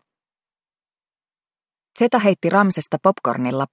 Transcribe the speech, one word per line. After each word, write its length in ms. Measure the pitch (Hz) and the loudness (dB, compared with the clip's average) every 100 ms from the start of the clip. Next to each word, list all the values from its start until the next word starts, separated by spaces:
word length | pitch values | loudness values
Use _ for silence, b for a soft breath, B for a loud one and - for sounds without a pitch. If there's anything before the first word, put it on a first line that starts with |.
| _ _ _ _ _ _ _ _ _ _ _ _ _ _ _ _ _ _ _ - | _ _ _ _ _ _ _ _ _ _ _ _ _ _ _ _ _ _ _ -2
Zeta 200 | 233 240 | 0 2
heitti 300 | 208 185 170 | 2 0 0
Ramsesta 480 | 196 196 170 - 156 | 2 2 0 -6 -2
popcornilla 640 | 190 - - 120 123 131 135 | 0 0 -2 -4 -4 -6 -6